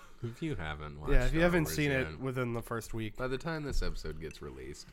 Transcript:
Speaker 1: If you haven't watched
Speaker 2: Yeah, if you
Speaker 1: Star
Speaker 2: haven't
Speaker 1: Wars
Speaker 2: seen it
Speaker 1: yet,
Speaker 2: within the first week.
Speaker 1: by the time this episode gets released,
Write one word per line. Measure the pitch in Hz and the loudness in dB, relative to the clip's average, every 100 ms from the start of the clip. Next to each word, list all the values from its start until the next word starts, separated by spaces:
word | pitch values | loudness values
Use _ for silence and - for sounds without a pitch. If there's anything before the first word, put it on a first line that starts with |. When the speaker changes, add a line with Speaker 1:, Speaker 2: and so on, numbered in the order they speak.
| - - | -16 -10
Speaker 1:
If | 117 117 | -10 -6
you | 165 107 | -4 -4
haven't | 78 76 76 73 | -4 -6 -8 -6
watched | 78 | 6
Speaker 2:
Yeah, | 135 127 | 6 8
if | |
you | 156 | 6
Speaker 1:
Star | |
Speaker 2:
haven't | 175 175 | 6 6
Speaker 1:
Wars | 151 156 | 2 2
Speaker 2:
seen | 147 | 2
it | 135 80 | 2 0
Speaker 1:
yet, | 82 | -2
Speaker 2:
within | 131 127 123 | -4 -2 0
the | 117 | -2
first | - 117 - | -4 -6 -4
week. | 113 107 - | -4 -4 -4
Speaker 1:
by | 131 | -4
the | 127 | -4
time | 170 160 | -4 -4
this | 143 - | 0 2
episode | 87 - 78 76 | 2 0 -6 -6
gets | 78 - | -8 -10
released, | 71 65 65 73 - | -12 -10 -12 -12 -14